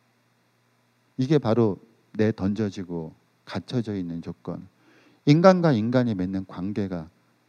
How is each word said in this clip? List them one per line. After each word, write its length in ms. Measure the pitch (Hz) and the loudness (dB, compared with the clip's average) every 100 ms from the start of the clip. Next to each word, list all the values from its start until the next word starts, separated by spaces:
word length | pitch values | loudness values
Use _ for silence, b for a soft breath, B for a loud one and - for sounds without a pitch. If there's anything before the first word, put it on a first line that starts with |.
| _ _ _ _ _ _ _ _ _ _ _ - | _ _ _ _ _ _ _ _ _ _ _ -4
이게 220 | 131 151 | 0 2
바로 400 | 120 113 113 90 - _ _ | 2 2 2 0 -10 _ _
내 200 | - 107 | -2 -2
던져지고 800 | 107 92 104 107 95 87 85 80 - _ _ | 0 -2 -2 -4 -6 -10 -8 -10 -14 _ _
갇혀져 520 | - 95 - 127 107 101 | -12 -10 -6 -6 -4 -6
있는 260 | 87 85 | -6 -8
조건. 440 | 85 85 - 85 90 b b b b b - | -10 -12 -12 -12 -14 b b b b b 2
인간과 460 | 151 190 185 165 | 6 8 6 4
인간이 420 | 120 113 127 123 | 2 2 0 0
맺는 320 | 95 90 95 95 | -2 -4 -4 -8
관계가 600 | - 92 104 98 87 80 _ _ _ | -8 -6 -4 -4 -6 -10 _ _ _